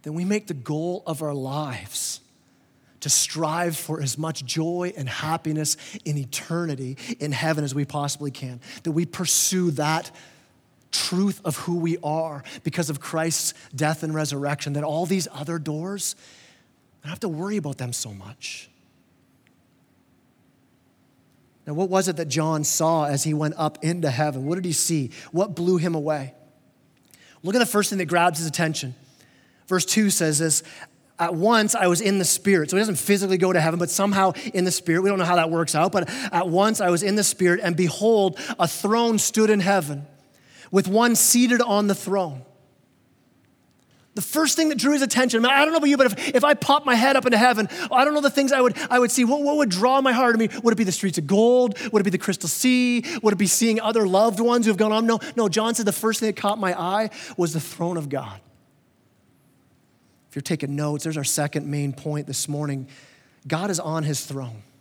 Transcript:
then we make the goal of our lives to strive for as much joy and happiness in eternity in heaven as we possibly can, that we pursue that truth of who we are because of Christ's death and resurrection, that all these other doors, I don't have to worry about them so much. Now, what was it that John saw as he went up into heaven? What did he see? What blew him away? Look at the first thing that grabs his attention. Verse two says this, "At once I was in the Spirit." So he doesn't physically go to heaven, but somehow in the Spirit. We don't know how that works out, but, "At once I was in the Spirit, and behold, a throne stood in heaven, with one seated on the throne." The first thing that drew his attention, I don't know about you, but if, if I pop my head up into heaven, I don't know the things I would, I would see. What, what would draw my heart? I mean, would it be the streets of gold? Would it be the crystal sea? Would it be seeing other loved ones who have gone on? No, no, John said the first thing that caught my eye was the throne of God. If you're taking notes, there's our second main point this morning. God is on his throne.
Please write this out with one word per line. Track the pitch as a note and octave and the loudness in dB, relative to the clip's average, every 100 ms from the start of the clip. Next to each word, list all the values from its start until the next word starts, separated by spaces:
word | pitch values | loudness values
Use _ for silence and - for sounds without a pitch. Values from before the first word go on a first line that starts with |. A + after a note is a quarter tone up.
then | D3+ | -8
we | D#3 | -4
make | F3+ G#3 G#3 | -2 -2 -2
the | |
goal | D3 A#2 D3+ E3+ F3+ - | -10 -6 -4 -4 -6 -8
of | D3 | -6
our | D3+ | -6
lives | C#3+ C3 C#3+ D3+ A2+ F#2+ - - - _ _ _ _ _ _ _ _ | -6 -4 -6 -6 -8 -10 -8 -8 -10 _ _ _ _ _ _ _ _
to | D3 | -2
strive | - - D3+ D#3+ E3 F3 D#3 | 0 0 -2 -2 0 -2 -4
for | - D#3 | -6 -4
as | C#3 A#2 | -4 -4
much | D#3+ D#3 | -6 -6
joy | B2 D#3+ D#3+ F3 F3+ F3 | -6 -4 -2 -2 -6 -6
and | C3 | -8
happiness | - D#3 D#3+ D#3+ D#3 D3+ - - - | -6 -4 -4 -2 -2 -2 -4 -8 -12
in | E3 D3 | -6 -6
eternity | C3 - - E3 E3+ C3+ B2+ C3+ - A#3+ | -4 -10 -6 -4 -4 -6 -8 -10 -12 -8
in | D3+ | -6
heaven | B2+ D#3+ D#3 | -2 -2 -2
as | C#3+ | -2
we | C3+ | -2
possibly | C#3 D3 C#3+ - D3 | -4 -4 -6 -6 -8
can, | - C3 B2 - - | -8 -12 -12 -16 -10
that | E3 | -4
we | D#3 | -2
pursue | E3+ - F3 - - F#3 F3 | -4 -4 -2 0 0 0 0
that | D3 D3+ D#3+ - - - _ _ _ _ _ _ | 0 0 0 -4 -18 -20 _ _ _ _ _ _
truth | - - F3+ G3+ - | -6 -2 0 0 -2
of | E3 D3 | -6 -6
who | - | -4
we | F3 E3 E3+ | -2 -2 -2
are | D3 D#3+ D#3+ C#3+ - - | -4 -4 -4 -8 -14 -10
because | E3 D#3+ D3+ | -6 -4 -4
of | D3 | -6
Christ's | - D#3+ E3 D#3+ - - - | -6 -4 -2 -2 -4 -8 -16
death | C3+ D3+ D#3 | -4 -2 -2
and | D#3+ | -4
resurrection, | D#3 D3 C#3 C#3+ D3 D3 | -4 -4 -4 -4 -6 -6
that | C#3+ | -6
all | D3+ D#3 | -4 -2
these | F3 F#3+ D#3 | -2 -2 -4
other | C3+ D3 E3+ | -10 -8 -6
doors, | D#3 D3+ F3+ G3+ - - - - - _ _ _ _ _ | -6 -6 -8 -8 -8 -10 -20 -20 -20 _ _ _ _ _
I | D3 | -14
don't | |
have | F3 | -8
to | G#3 | -8
worry | D3+ F#3+ G#3 | -6 -6 -6
about | D3 C3+ | -6 -8
them | B2+ | -8
so | A#2+ A2 | -8 -10
much. | G2+ F#2+ B2 - - - _ _ _ _ _ _ _ _ _ _ _ _ _ _ _ _ _ _ _ _ _ _ _ _ _ _ _ _ _ - | -14 -18 -16 -14 -14 -18 _ _ _ _ _ _ _ _ _ _ _ _ _ _ _ _ _ _ _ _ _ _ _ _ _ _ _ _ _ -8
Now, | |
what | D3+ F#3+ | -4 0
was | F#3+ F#3+ | 0 0
it | E3 | -2
that | D#3+ | -4
John | C3+ D#3+ D#3 | -2 0 0
saw | D3+ - D#3+ E3 | -2 0 2 2
as | D3 C#3+ | 0 -2
he | D#3 | -2
went | D3+ D3+ D#3 | 0 -2 -2
up | D#3 - | -4 -2
into | D#3 F3 D#3 | -4 0 -2
heaven? | A#2+ D3+ C3 C3+ | 0 -2 -2 -4
What | |
did | F3 | -4
he | F3+ | -2
see? | D3 - D#3+ B2 - - | -2 0 0 -2 -8 -6
What | E3 G#3 E3 | -2 -2 -2
blew | F3 F3+ | 0 2
him | F3 D#3+ | 0 -2
away? | D3 D3+ C3+ - _ _ _ _ _ _ _ _ - _ | -2 -4 -6 -14 _ _ _ _ _ _ _ _ -20 _
Look | F3 A#3+ | -2 0
at | |
the | A#3 | 2
first | G#3 G3+ | 2 0
thing | G3 | -2
that | E3 | 0
grabs | F3 F3 D#3 | 4 2 2
his | E3 | -4
attention. | D3+ D#3+ D#3 C3 B2+ _ _ _ _ _ _ - | -2 -2 -2 -8 -12 _ _ _ _ _ _ -4
Verse | F3+ | -2
two | - A3 G#3 | 0 2 2
says | - E3 D3 | 2 0 0
this, | D#3+ D3+ - - - _ _ - | 0 0 -4 -20 -20 _ _ -4
"At | E3+ | -4
once | D#3+ G3+ A#3 G#3 | 0 4 4 2
I | A3+ F#3 | 2 2
was | F3 | 2
in | G#3 G3 | 2 2
the | |
Spirit." | E3+ - G3+ F#3+ D3+ | 0 0 2 2 2
So | F#3 | 0
he | |
doesn't | A3 E3+ | 0 -2
physically | - G3+ G3 F#3 | 0 0 2 2
go | F#3 | 4
to | F3+ | 4
heaven, | D#3+ E3+ | 2 0
but | E3+ | -2
somehow | - G3+ G3 F#3+ - A3+ | 0 2 4 2 0 -4
in | F#3+ | 0
the | F3+ | 0
Spirit. | E3+ - E3 | 0 0 2
We | F#3+ | 2
don't | G3 | 0
know | F3 | 2
how | F3 | 2
that | E3 | 2
works | E3 E3 | 0 0
out, | D#3 E3 | 0 2
but, | F#3+ E3+ B3 A#3 | 0 -2 -6 -2
"At | E3+ F#3 | -2 2
once | E3+ G#3 A3 | 2 2 2
I | F#3 | 2
was | E3+ | 2
in | G3 G#3 | 2 2
the | |
Spirit, | G3+ - F3+ F3+ | 0 2 2 2
and | G3 E3+ | 0 0
behold, | F3+ - G#3+ A3+ F#3+ - - - | 0 2 2 4 2 -2 -10 -2
a | E3+ | -2
throne | - G3+ A3+ A#3 A3 | 0 0 2 2 2
stood | - A3 A3 | 0 2 4
in | G#3+ | 4
heaven, | F#3 G3+ D3 C#3+ C#3+ _ _ _ _ - - | 4 0 0 -8 -12 _ _ _ _ -20 0
with | F#3+ F#3+ | 0 2
one | G#3 A#3+ | 4 4
seated | A3+ - A#3+ B3 A#3+ | 4 4 4 4 4
on | A#3 G3+ G#3 | 4 4 2
the | |
throne." | G3 - G3 F3 C3 - _ _ _ _ _ _ _ _ _ _ _ _ _ _ _ _ | 0 0 -2 -2 -6 -16 _ _ _ _ _ _ _ _ _ _ _ _ _ _ _ _
The | G#3+ | -8
first | - D4+ D#4+ - | -4 0 2 2
thing | D#4 | 2
that | C4+ | 2
drew | B3+ | 2
his | D4 | 2
attention, | C4+ B3 B3+ A#3 | 2 2 2 4
I | B3 C#4 | 4 4
don't | D4+ | 4
know | E4 | 4
about | C#4+ | 4
you, | C#4 | 6
but | B3+ | 4
if, | G3+ - B3+ | 2 0 4
if | |
I | D4 | 4
pop | D4 - D4 D4 | 4 4 4 4
my | |
head | A#3+ C4 | 4 6
up | C4+ B3 | 4 4
into | A3+ | 4
heaven, | B3 A3 G#3+ - C#4+ | 6 4 -2 -4 0
I | B3+ C#4 | 4 4
don't | |
know | D4 | 4
the | C#4+ | 2
things | - C4+ | 2 2
I | C4+ | 4
would, | B3+ - - | 4 2 0
I | B3 | 2
would | B3 | 4
see. | - | 2
What, | A#3 D4 | 2 2
what | C#4+ D4+ | 2 2
would | C4+ | 0
draw | F3+ A#3+ C4+ | 2 4 4
my | C4+ | 4
heart? | A#3+ B3 | 4 4
I | A3+ | 4
mean, | A3 - | 0 2
would | A#3 | 2
it | A3+ | 2
be | |
the | G3+ | 0
streets | E3 G3 E3 | 0 -2 -2
of | C#3+ | 2
gold? | G3 A3+ B3 B3 - A3+ | 4 6 6 4 -2 -2
Would | G#3+ | 0
it | |
be | G3 | 2
the | F#3 | 0
crystal | - F3+ E3 | -2 -4 -4
sea? | - B3+ B3+ B3 A#3+ A3+ D#4 | 0 2 4 2 0 -2 0
Would | G#3+ | 0
it | F#3+ | 2
be | G3+ | 2
seeing | - A3+ A3 | 2 2 2
other | G#3+ A3+ G3+ | 0 2 4
loved | F#3+ A#3 G3 | 4 4 4
ones | A#3 A#3+ | 2 4
who | A3+ | 2
have | F#3+ | 2
gone | G#3+ | 0
on? | G#3+ A#3 | 0 2
No, | A3+ - A#3+ | 0 -2 0
no, | G#3+ | 0
John | F#3+ A3 | 0 0
said | A#3 | 0
the | G#3 | 0
first | - A3 G#3+ | 0 -2 0
thing | A3 | -2
that | - | -2
caught | G3+ A3 | -4 -2
my | F#3 F3 | -2 -2
eye | E3+ G3+ G#3+ - - - | -2 -2 -2 -6 -12 -2
was | E3+ | -2
the | D#3 | -2
throne | - - F3 F3 | -8 -6 -4 -4
of | C#3+ | -6
God. | C3+ A#2 G2 _ _ _ _ _ _ _ _ _ _ _ _ _ _ _ _ _ _ _ | -6 -8 -16 _ _ _ _ _ _ _ _ _ _ _ _ _ _ _ _ _ _ _
If | |
you're | - | -12
taking | - D#3+ C#3+ C#3+ | -6 -4 -4 -4
notes, | D3+ D3 | -4 -4
there's | D#3+ D3+ | -4 -4
our | |
second | C3+ - C#3+ D3 C#3+ | -2 -2 -2 -4 -4
main | D3 C#3+ | -4 -4
point | C3+ D#3 D3+ D3 | -6 -6 -6 -6
this | C#3 - | -6 -6
morning. | D3 D3 C3+ C3 - - _ _ _ C#3 | -4 -4 -6 -10 -18 -20 _ _ _ -6
God | D#3+ G3+ | -4 -2
is | E3 | -4
on | D#3+ D#3+ | -2 -2
his | D3+ C#3 - | -2 -4 -6
throne. | C3+ B2+ A2 - _ | -10 -10 -14 -20 _